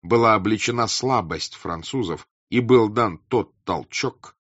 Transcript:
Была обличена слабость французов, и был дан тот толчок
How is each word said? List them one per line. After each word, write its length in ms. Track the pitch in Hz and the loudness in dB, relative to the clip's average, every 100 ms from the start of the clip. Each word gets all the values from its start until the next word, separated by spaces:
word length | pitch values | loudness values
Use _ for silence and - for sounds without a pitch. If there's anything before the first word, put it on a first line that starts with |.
Была 340 | 87 117 117 107 | 2 4 4 4
обличена 520 | 95 107 - 120 113 | 2 -2 -2 -2 -4
слабость 680 | - 127 127 85 80 - - | -4 -2 -2 -2 -8 -10 -12
французов, 720 | 85 85 82 135 98 78 - _ _ | -10 -10 -8 -6 -6 -6 -12 _ _
и 100 | 120 | -2
был 300 | 117 123 110 | 4 6 6
дан 280 | 107 113 82 _ | 0 -2 -4 _
тот 240 | 120 101 _ | -2 -2 _
толчок 720 | - 82 - - 131 - - _ | -6 -6 -6 -6 -6 -8 -20 _